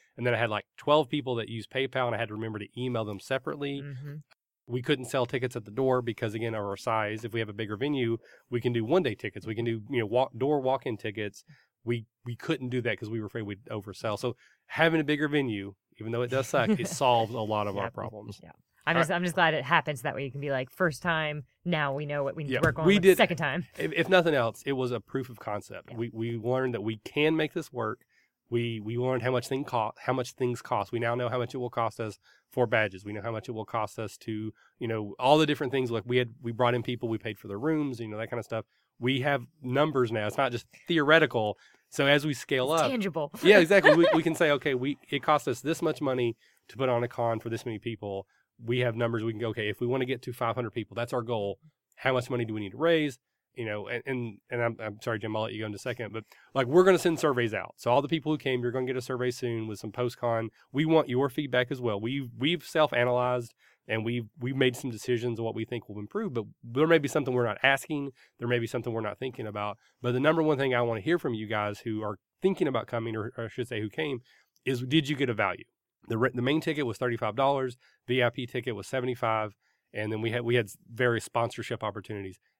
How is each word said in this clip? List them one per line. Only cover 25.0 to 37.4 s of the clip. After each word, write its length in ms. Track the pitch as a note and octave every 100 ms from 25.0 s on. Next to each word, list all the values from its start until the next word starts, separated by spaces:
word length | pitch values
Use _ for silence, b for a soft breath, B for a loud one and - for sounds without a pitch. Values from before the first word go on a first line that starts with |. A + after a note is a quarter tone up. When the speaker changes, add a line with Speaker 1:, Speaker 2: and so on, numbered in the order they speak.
Speaker 1:
proof 300 | - C3+ B2
of 80 | -
concept. 500 | - G#2 - G2 -
Speaker 2:
Yeah. 60 | A2+
Speaker 1:
We, 140 | A#2
we 240 | A2+ A2+ A#2
learned 380 | A2+ B2+ C3
that 80 | A2+
we 160 | G#2+ A2
can 380 | - D3 D3+ D#3+
make 180 | D#3
this 180 | - -
work. 320 | B2 A2 G#2+ _ _ _ _ _
We, 300 | A#2+ A#2+ A2+
we 180 | G#2 A#2+
learned 240 | B2+ B2+
how 80 | A#2+
much 180 | B2 -
thing 160 | C3+
co-, 280 | C#3+ B2 A2 -
how 140 | -
much 200 | C3 A#2
things 280 | - B2+ A#2+
cost. 320 | - A2+ G2
We 60 | A#2
now 160 | A#2
know 160 | A#2+ B2
how 80 | B2+
much 160 | A#2
it 40 | C3+
will 120 | B2
cost 280 | A#2+ A2+ -
us 200 | A2 - b b b
for 160 | - A#2
badges. 380 | A2+ G#2+ F#2
We 100 | G#2
know 80 | G#2
how 100 | A2+
much 160 | A2 A#2
it 40 |
will 120 | A2
cost 340 | G#2 A2+ G#2+ -
us 200 | G#2+ -
to, 340 | - G#2+ G#2+ b b b
you 80 | A#2+
know, 280 | A2+ G#2 -
all 200 | B2+ D#3
the 80 | D3+
different 260 | D3 C#3
things. 180 | C3+ B2+
Like, 140 | A2+ A#2+
we 120 | B2
had, 160 | A#2+ A2+
we 100 | A#2
brought 220 | A2+ A#2+
in 80 | A#2+
people, 260 | A2+ B2 A#2
we 80 | A2+
paid 200 | A2+
for 100 | G#2